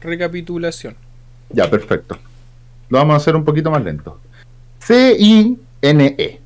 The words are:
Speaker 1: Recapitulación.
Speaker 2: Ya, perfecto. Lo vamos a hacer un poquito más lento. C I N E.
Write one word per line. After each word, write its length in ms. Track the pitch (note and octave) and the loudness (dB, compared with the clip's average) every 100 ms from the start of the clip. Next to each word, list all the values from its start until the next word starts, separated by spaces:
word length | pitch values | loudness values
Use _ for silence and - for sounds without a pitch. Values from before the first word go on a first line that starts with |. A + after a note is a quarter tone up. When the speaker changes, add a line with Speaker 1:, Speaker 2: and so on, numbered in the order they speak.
Speaker 1:
Recapitulación. 960 | E3 E3+ E3+ F3+ E3+ E3+ E3+ D#3+ A#2 A2 - - - - - | -10 -8 -8 -8 -10 -8 -8 -10 -16 -20 -20 -20 -20 -20 -10
Speaker 2:
Ya, 200 | A2+ F2 | -2 0
perfecto. 480 | G2+ - F2 - - - - - - - - - | -2 -4 -6 -8 -18 -18 -20 -20 -20 -20 -20 -4
Lo 80 | B2+ | 0
vamos 160 | D3+ D3 | 2 0
a 20 | |
hacer 180 | D3+ D#3+ | 0 -2
un 80 | |
poquito 260 | D3+ D3+ D#3+ | 0 -2 -2
más 140 | D3+ | -4
lento. 360 | F#2+ D2+ D#2 - - - - - - - | -4 -8 -14 -20 -20 -20 -20 -20 -20 -10
C 360 | - A#3+ C4 A3+ | 0 4 4 4
I 380 | G#3 A3 G#3+ B3 - - | 4 4 4 -2 -10 -4
N 340 | C#3+ D3+ C#3 C#3 | 2 4 2 0
E. 220 | F3 - | -8 -10